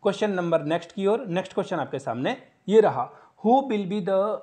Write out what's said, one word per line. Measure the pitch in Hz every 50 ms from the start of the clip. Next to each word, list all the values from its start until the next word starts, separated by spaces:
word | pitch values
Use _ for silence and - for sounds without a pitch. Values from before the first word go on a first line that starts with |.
| -
क्वेश्चन | 208 190 196 214 214
नंबर | 196 180 175 170 165 160 151
नेक्स्ट | 147 160 175 170 - -
की | - 190
ओर। | 196 208 233 269
नेक्स्ट | 208 170 185 180 185 -
क्वेश्चन | - 190 180 185
आपके | 165 135 135 - 135
सामने | - - 113 117 131 180 247 269 - _ _ _ _ -
ये | 196 226
रहा, | 214 190 131 135 123 127 - - - _ _ _ -
"Who | 208 240 269 269
will | 269 226 208 202 175 196
be | 208 185 185
the | 196 190 196 214 214 -